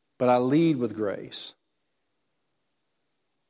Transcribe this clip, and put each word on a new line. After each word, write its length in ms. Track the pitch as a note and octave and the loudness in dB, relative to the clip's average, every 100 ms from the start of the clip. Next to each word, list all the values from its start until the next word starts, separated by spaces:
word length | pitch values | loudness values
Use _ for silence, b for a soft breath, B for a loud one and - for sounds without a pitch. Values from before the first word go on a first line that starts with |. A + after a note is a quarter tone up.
| _ - | _ -2
but 100 | B2 | 2
I 80 | B2 | 2
lead 400 | B2+ D3+ E3 C3+ | 2 2 2 2
with 160 | A#2 | -2
grace. 640 | G#2+ G2+ - - - - - _ _ _ _ _ _ _ _ _ _ _ _ _ _ _ _ _ _ | -4 -6 -6 -8 -10 -10 -14 _ _ _ _ _ _ _ _ _ _ _ _ _ _ _ _ _ _